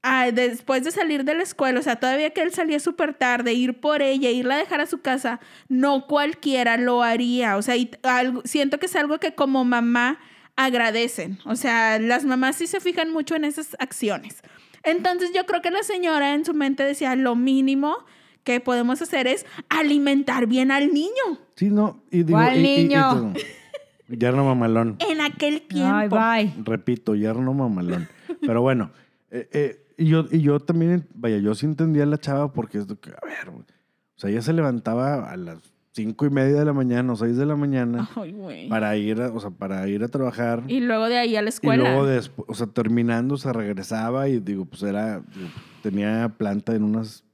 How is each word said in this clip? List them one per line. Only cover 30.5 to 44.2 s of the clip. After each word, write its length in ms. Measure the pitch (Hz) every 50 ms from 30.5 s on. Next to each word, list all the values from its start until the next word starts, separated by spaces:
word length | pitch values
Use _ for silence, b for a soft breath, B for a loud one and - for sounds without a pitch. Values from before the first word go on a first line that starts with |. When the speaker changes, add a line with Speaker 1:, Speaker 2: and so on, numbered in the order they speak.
| 143 147
Speaker 2:
también, 480 | 147 - 170 165 165 170 175 180 151 - -
vaya, 240 | - 120 117 110 104
yo 160 | 101 104 110
sí 120 | 101 135
entendía 360 | 151 156 135 165 160 156 147
a 40 | 143
la 120 | 147 151 147
chava 340 | - 143 139 139 147 143
porque 260 | 135 - 113 - - -
es 100 | 104 190
de 80 | 107 -
que, 120 | - -
a 140 | - - -
ver, 260 | - - - - -
güey, 120 | 85 60
o 560 | - _ _ _ _ _ _ _ _ _ _ _
sea, 120 | - 98
ella 120 | 104 117
se 100 | 110 135
levantaba 800 | 165 165 156 139 123 117 - 110 113 120 127 139 147 135 104 -
a 60 | -
las 220 | - 180 85 82 82 _ _ _ _ _ _
cinco 340 | _ - 110 110 110 - 143
y 40 | 147
media 280 | 139 139 131 135 143 147
de 60 | 151
la 80 | 151
mañana 400 | 143 139 131 123 120 120 127 127
o 40 | 120
seis 200 | 107 117 117 120
de 100 | 123 143
la 80 | 147 151
mañana 520 | 147 143 143 139 131 123 120 120 120 220 - -
Speaker 1:
Ay, 160 | 233 202 160
güey. 360 | 190 214 196 180 123 80 90 -
Speaker 2:
para 280 | 113 110 107 104 107
ir 240 | 107 104 107 110 110
a, 80 | 123 127
o 60 | 113 113
sea, 120 | 101 104
para 360 | 90 - 98 95 95 95 95 98
ir 140 | 101 101
a 60 | 113 117
trabajar. 560 | - 143 131 123 117 117 120 117 117 117 120
Speaker 1:
Y 140 | 139 240 269
luego 260 | 240 247 226 220 220 226
de 100 | 240 247
ahí 180 | 240 233 220
a 60 | 214
la 80 | 208 220
escuela. 260 | 240 - - 147 135
Speaker 2:
Y 100 | 127 127
luego 220 | 123 131 135 139 139
despu-, 360 | 135 123 110 - - - - -
o 60 | 113
sea, 120 | 101 120
terminando, 680 | 104 - - 113 110 117 120 117 117 117 117 120 135 143
se 160 | 135 139 135
regresaba 760 | 120 117 107 101 104 95 95 - 113 110 110 117 123 131